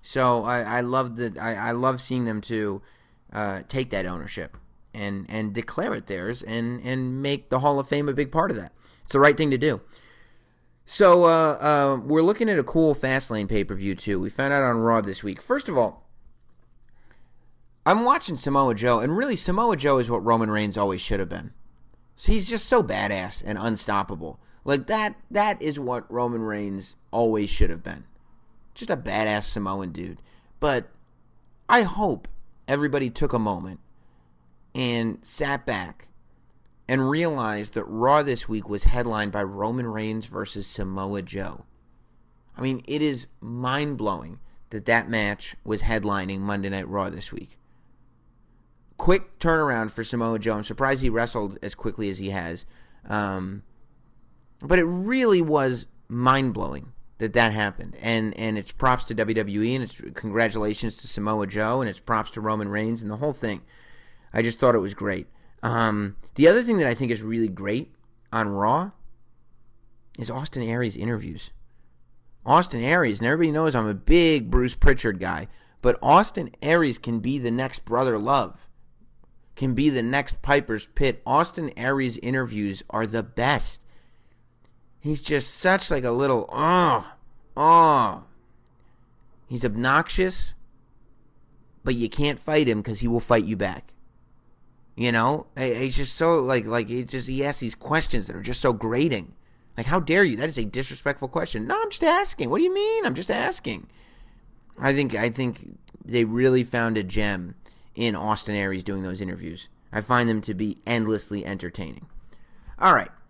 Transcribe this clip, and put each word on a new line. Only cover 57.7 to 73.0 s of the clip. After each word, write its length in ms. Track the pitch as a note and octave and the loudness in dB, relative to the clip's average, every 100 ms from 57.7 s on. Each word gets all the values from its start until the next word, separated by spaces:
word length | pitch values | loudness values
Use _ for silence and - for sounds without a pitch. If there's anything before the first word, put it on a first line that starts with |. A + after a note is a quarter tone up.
| F#2 - - | -4 -12 -8
And, 340 | - A2+ A2 - | -2 0 -2 -4
and 180 | A2 G#2+ | -4 -4
it's 140 | G2 | -6
props 340 | - C3 B2+ - | 0 2 2 0
to 80 | |
W 220 | A2 A2 A2 | -2 0 0
W 260 | G#2 G2+ | 0 0
E, 140 | A2+ C3 | 0 -2
and 80 | |
it's 180 | A#2+ - - - | -6 -10 -14 -10
congratulations 840 | A2 G#2 A2+ A2 G#2+ G#2+ A2+ - | -4 0 0 0 -4 -2 -6 -6
to 100 | - | -8
Samoa 380 | - G2+ G#2+ G2 | -6 -2 -2 -2
Joe, 360 | G#2 A2 B2+ | -2 -2 -2
and 80 | A#2+ | -2
it's 100 | F#2 | -6
props 320 | - A2+ G#2+ | -4 -2 -2
to 100 | - | -6
Roman 280 | G#2+ G#2+ G#2 | -4 -4 -2
Reigns 340 | G#2 A2 A#2 | -4 -2 -4
and 80 | A2 | -6
the 60 | G#2+ | -6
whole 160 | D3 | -6
thing. 280 | C3 A#2 G2 - - - - - - - | -4 -6 -6 -12 -20 -20 -20 -20 -20 -8
I 80 | A2+ | -2
just 180 | A#2 A2+ | -2 2
thought 140 | B2+ | 4
it 60 | A#2 | 4
was 140 | G2 G2+ | 0 -6
great. 320 | G2+ F#2 - - - - | -6 -6 -8 -20 -20 -8
Um, 540 | A#2 A#2 A2+ G#2 G2+ G2+ - - | -4 0 2 0 -4 -6 -12 6
the 120 | D#3 | 8
other 160 | G#3+ | 8
thing 140 | A#3+ G#3+ | 4 2
that 100 | C#3+ | 2
I 80 | A#2+ | 0
think 160 | C3 | -2
is 100 | A2+ | -4
really 280 | G#2+ A2+ A2 | -2 0 0
great 420 | F2+ G2 A#2 E3+ - - _ _ | -2 -4 -4 -6 -16 -20 _ _
on 180 | A2+ G#2+ | -4 -2
Raw 420 | G2 G#2 C#3 F#3+ - - - - - - - - - - - - - | 0 2 2 -2 -10 -18 -18 -20 -20 -20 -20 -20 -20 -20 -20 -20 -12
is 120 | A2+ | -8
Austin 340 | B2 D3 C3+ | -8 -8 -6
Aries' 340 | A2+ A#2 A#2+ F#2+ | -4 -2 -2 -4
interviews. 540 | A2 A#2 - D#2+ - - - - - _ - - - - - | -4 -4 -6 -12 -14 -16 -20 -20 -20 _ -20 -20 -20 -14 4
Austin 380 | D3+ F3+ A#2+ | 4 4 -2
Aries, 360 | A#2+ E3+ | 2 2